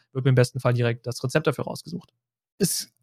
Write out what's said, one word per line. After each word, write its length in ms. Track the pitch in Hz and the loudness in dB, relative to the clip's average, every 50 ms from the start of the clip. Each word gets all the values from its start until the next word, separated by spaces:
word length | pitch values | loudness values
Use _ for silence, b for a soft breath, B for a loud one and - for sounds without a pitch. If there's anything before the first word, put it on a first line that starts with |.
| _ _ - | _ _ -6
wird 120 | 135 127 | -2 2
mir 60 | 135 | 4
im 60 | 127 | 6
besten 240 | 127 123 - - 131 | 6 4 4 2 -2
Fall 120 | - 123 120 | 0 0 2
direkt 340 | 120 120 117 117 120 - | 2 2 0 -2 -2 -6
das 160 | 123 117 - - | -10 -10 -6 -4
Rezept 240 | 127 - 156 156 | 0 0 0 2
dafür 180 | 160 139 - - | 0 -2 -2 -4
rausgesucht. 500 | - 175 - - - - 180 - _ _ _ _ _ _ _ _ _ _ - 202 | -8 -8 -10 -12 -12 -12 -14 -14 _ _ _ _ _ _ _ _ _ _ -2 -2
Es 300 | - - - - - _ _ | -2 -2 -2 -8 -10 _ _